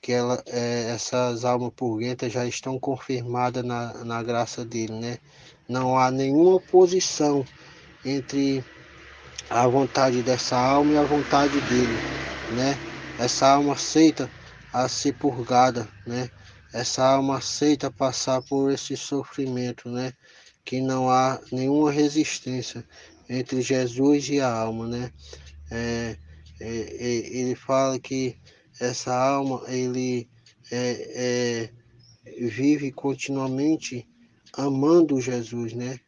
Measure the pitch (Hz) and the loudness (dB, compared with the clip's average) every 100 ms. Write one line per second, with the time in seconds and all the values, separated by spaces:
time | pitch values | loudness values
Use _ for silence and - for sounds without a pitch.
0 | - 123 120 123 - 123 120 120 117 117 | -2 -2 0 -2 -4 -4 -2 -2 -4 -6
1 | - 127 123 117 123 123 120 - 127 107 | -4 0 0 0 0 0 -2 -4 -4 -2
2 | 120 127 127 123 123 - - 131 131 131 | -4 -4 -4 -2 -4 -6 -6 -6 -4 -6
3 | - 127 120 120 123 123 123 120 117 117 | -4 -6 -2 -2 0 -2 -4 -4 -6 -10
4 | 117 117 113 117 120 - 117 117 110 110 | -6 -6 -2 -2 -2 -6 -8 -6 -6 -6
5 | 120 123 _ - - - _ 123 127 131 | -8 -10 _ -20 -20 -20 _ -2 2 4
6 | 127 131 135 143 175 185 - 180 180 185 | 4 2 2 6 6 6 6 6 8 4
7 | - - 151 143 131 - - - - - | 0 0 2 2 -2 -10 -20 -20 -20 -12
8 | 131 139 131 139 139 135 123 - - - | -6 -4 -4 0 0 0 -4 -18 -20 -20
9 | - - - - - 113 127 117 131 - | -20 -20 -18 -18 -4 2 4 4 2 2
10 | 135 123 123 123 - 127 127 143 147 151 | 2 2 0 -2 0 0 4 4 4 4
11 | 143 147 139 143 143 143 123 123 120 113 | 4 2 2 2 4 2 0 2 2 0
12 | 101 - - - - 113 135 139 - - | -4 -6 -8 -10 -6 -2 -2 -2 -8 -14
13 | - - 120 - 135 139 143 139 - 156 | -14 -6 -4 4 6 6 4 0 0 6
14 | 160 147 127 - - - - 123 127 - | 6 4 -6 -8 -20 -20 -6 -2 -2 0
15 | 147 139 143 123 117 123 131 120 110 - | -2 0 -2 -2 2 4 4 2 -8 -12
16 | - 120 123 - - - - 113 117 - | -8 -6 -6 -10 -20 -20 -10 -6 -4 2
17 | 131 135 135 135 123 - 147 147 147 - | 4 4 2 -2 -4 0 2 2 0 -2
18 | 135 123 - 131 127 139 139 139 - 135 | -2 -2 -2 -2 0 0 0 0 -4 -10
19 | - 139 135 - 135 127 123 113 120 120 | -6 -6 -6 -6 -4 -4 -4 -6 -8 -6
20 | 127 131 _ - - _ - 131 131 131 | -6 -10 _ -20 -20 _ -8 -4 -2 0
21 | 127 127 131 131 - 127 131 147 151 143 | 2 4 4 0 -6 -4 0 2 2 4
22 | 147 151 147 - - 127 120 120 - - | 2 2 -2 -2 -6 -6 -6 -12 -16 -20
23 | - - _ 127 123 127 123 131 127 120 | -20 -20 _ -6 -2 -2 0 0 0 2
24 | 135 147 135 143 131 113 113 113 113 120 | 4 4 2 0 0 0 -2 -4 -6 -6
25 | 123 - - - - - - 117 117 117 | -8 -12 -20 -20 -20 -20 -10 -6 -4 -4
26 | 117 104 - - - - 110 113 107 - | -6 -10 -16 -20 -20 -14 -8 -8 -8 -6
27 | 120 120 104 123 127 123 - 135 135 131 | -4 -4 -4 -4 -4 -4 0 2 2 -2
28 | - 131 131 123 - _ _ - 123 123 | -4 -4 -4 -6 -20 _ _ -6 -6 -4
29 | - 127 131 139 135 127 - 127 127 127 | -4 0 2 2 -2 -4 -4 -4 -2 -2
30 | 127 123 120 _ _ _ - 120 123 120 | -2 -4 -6 _ _ _ -8 -4 -4 -4
31 | - 123 123 123 120 117 110 - _ _ | -8 -6 -2 0 0 -2 -6 -12 _ _
32 | _ _ - - 120 110 139 147 139 131 | _ _ -20 -6 -6 0 2 2 0 -4
33 | 143 131 - 139 131 131 147 160 - 123 | -4 -4 -4 -4 -2 0 0 0 -2 -12
34 | - _ _ _ _ - 139 135 143 170 | -14 _ _ _ _ -4 -2 2 6 6
35 | 160 139 123 123 113 120 117 113 123 131 | 6 2 0 -4 -6 -6 -6 -6 -8 -10